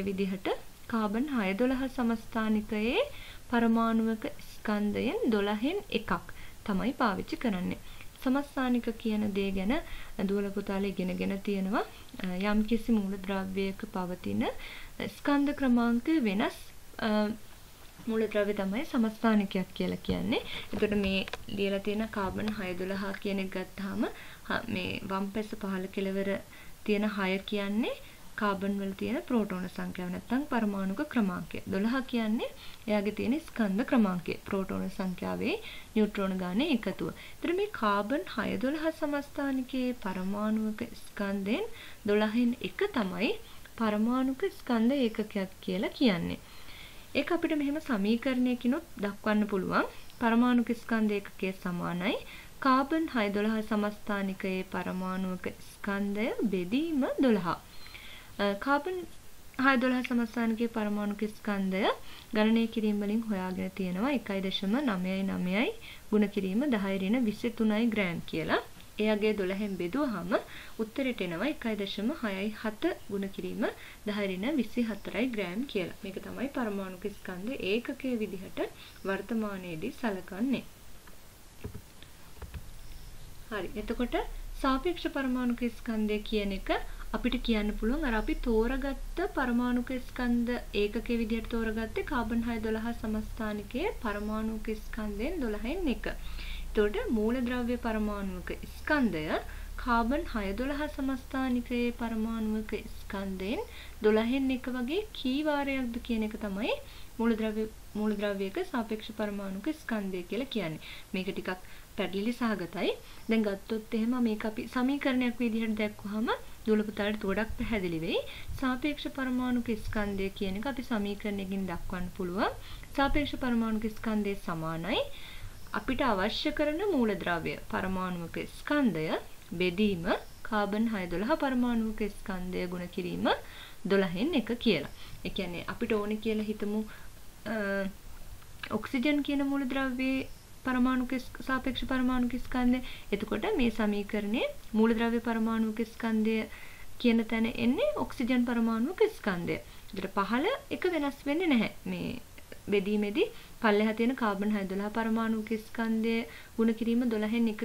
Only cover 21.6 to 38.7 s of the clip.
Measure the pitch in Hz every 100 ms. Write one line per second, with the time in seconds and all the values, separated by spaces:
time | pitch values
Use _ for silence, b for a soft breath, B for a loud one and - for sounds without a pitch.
21.6 | 196 196 196 208 220 214 190 190 214 214
22.6 | 185 180 185 196 202 196 208 196 190 190
23.6 | 185 - 196 196 330 B B B - -
24.6 | - 185 180 - - 190 202 220 214 214
25.6 | 196 190 190 202 196 196 196 190 - B
26.6 | B - - 208 214 202 185 196 196 208
27.6 | 202 208 330 554 B B B - 208 196
28.6 | 196 202 196 196 202 262 - 247 208 180
29.6 | 185 - 180 180 180 180 - 247 294 247
30.6 | 214 202 190 196 302 254 196 175 170 -
31.6 | - 190 214 262 254 240 220 226 523 -
32.6 | B B - 214 202 202 202 294 - -
33.6 | 214 190 277 262 196 180 - - - 196
34.6 | 190 196 190 - 190 180 185 180 196 440
35.6 | B B B 214 208 214 190 185 180 185
36.6 | 330 240 202 185 160 - - - - 359
37.6 | 415 - 214 202 208 285 370 - 196 196
38.6 | 254